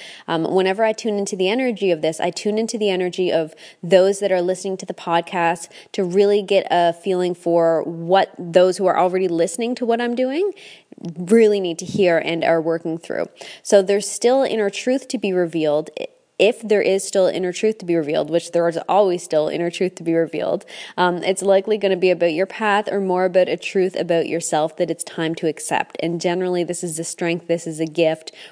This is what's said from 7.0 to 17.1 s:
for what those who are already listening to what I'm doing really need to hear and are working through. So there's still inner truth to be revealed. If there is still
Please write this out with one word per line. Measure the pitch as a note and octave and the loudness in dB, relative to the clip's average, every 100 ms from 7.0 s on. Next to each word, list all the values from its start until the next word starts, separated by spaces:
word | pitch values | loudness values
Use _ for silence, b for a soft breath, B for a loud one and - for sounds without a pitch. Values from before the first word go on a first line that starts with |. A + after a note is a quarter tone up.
| - F3+ F3+ | -2 -2 -2
for | F3 E3+ E3+ E3 D#3+ | -2 0 2 4 2
what | - E3+ E3 F#3+ - - | -2 -6 2 2 2 -2
those | F3 E3+ F#3 F3+ | 0 4 4 4
who | |
are | F#3+ - | 2 2
already | F3+ F#3 F#3 | 2 2 0
listening | E3 E3+ - A#3 B3 | 0 0 0 -2 -2
to | A#3 | 0
what | A#3 | 0
I'm | A#3+ | 0
doing | A#3+ B3+ C#4+ G4+ - B B B - F3 E3 | 0 -2 0 -2 -4 B B B -14 -12 -8
really | F3+ A3+ G#3+ G#3 | 4 6 6 4
need | F3+ E3 | -2 -6
to | F3+ | -4
hear | - F#3 E3 | 0 2 2
and | D#3 E3 | 0 0
are | D#3+ E3 | 2 2
working | D#3+ E3 E3+ E3 | 2 -2 -4 -6
through. | - - E2+ - B B | -6 -6 -6 -10 B B
So | - G3+ | 4 4
there's | F#3+ G3+ G3+ | 6 0 -2
still | - B3 C4 | -2 2 2
inner | C4+ A3 G3+ | 2 0 -2
truth | - - C4 - | -2 -2 -2 -2
to | A3+ | -4
be | G3+ | -2
revealed. | F3+ F3 E3 D#3 D3 D#3 - - _ _ - | 0 0 0 0 0 -2 -8 -10 _ _ 2
If | G3 B3 | 2 2
there | G#3+ G#3 | 0 0
is | - F#3+ | 2 0
still | - | 0